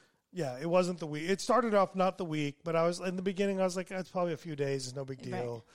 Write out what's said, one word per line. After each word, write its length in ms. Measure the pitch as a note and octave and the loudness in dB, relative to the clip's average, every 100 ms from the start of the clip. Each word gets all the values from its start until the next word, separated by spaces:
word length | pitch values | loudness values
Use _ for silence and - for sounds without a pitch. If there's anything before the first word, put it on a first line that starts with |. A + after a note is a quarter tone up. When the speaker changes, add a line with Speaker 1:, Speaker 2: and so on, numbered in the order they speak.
| _ _ _ | _ _ _
Speaker 1:
yeah, 240 | F3+ C#3 B2 | -6 -4 -4
it 60 | E3 | 2
wasn't 300 | F3+ F3+ F3 | 4 4 0
the 60 | D#3 | -6
week. 200 | D3+ E3 | -4 0
It 120 | F#3+ | 0
started 340 | - A#3+ A#3 | 4 4 6
off 220 | G#3 F#3+ F#3+ | 4 4 2
not 220 | F#3 F3+ | 2 0
the 60 | |
week, 340 | F3 D#3 C#3+ - | -2 -2 -2 -4
but 140 | E3+ E3 | 0 2
I 80 | |
was, 160 | E3+ F3 | 2 2
in 160 | F3+ F#3 | -4 -2
the 60 | |
beginning, 380 | F#3 F#3 G3+ F#3+ | -2 0 0 2
I 40 | |
was 120 | F#3+ F3+ | 0 -2
like, 140 | E3+ | -6
"It's 200 | F#3+ F3 | -6 -4
probably 220 | F#3 F3 | -2 -2
a 40 | D3+ | -2
few 180 | F3 | -4
days. 320 | D3 C#3 C#3 B2+ | -2 0 -2 -4
It's 80 | |
no 100 | C3+ | -8
big 140 | C3+ C3 B2 | -8 -8 -6
Speaker 2:
Right. 160 | C3 | -4
Speaker 1:
deal." 220 | A#2+ A#2 - | -4 -8 -14